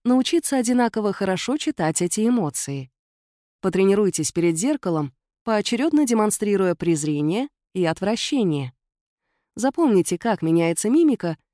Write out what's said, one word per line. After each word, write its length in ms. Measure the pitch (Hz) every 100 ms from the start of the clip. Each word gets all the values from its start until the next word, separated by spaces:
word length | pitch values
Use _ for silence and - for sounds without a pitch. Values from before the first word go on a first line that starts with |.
научиться 520 | 233 254 254 339 - 262
одинаково 560 | 233 247 233 220 208
хорошо 460 | 190 190 185 - 294
читать 420 | - - 160 -
эти 260 | 175 - 220
эмоции. 640 | 247 156 - - 139 131 _ _ _ _ _ _ _
Потренируйтесь 720 | 190 185 196 196 202 - 151
перед 240 | 170 170 165
зеркалом, 560 | 254 294 185 160 143 _ _ _
поочерёдно 600 | - 214 208 240 311 302 269
демонстрируя 680 | 226 214 - 208 196 185
презрение 760 | 165 170 156 151 147 151 202 285 _ _
и 100 | 185
отвращение. 880 | 165 165 196 226 - 277 190 147 131 _ _ _ _ _ _ _ _
Запомните, 600 | - 254 - 302 196 165 175
как 220 | 233 196
меняется 480 | 160 165 165 165 208
мимика 480 | 302 320 233 170 156 _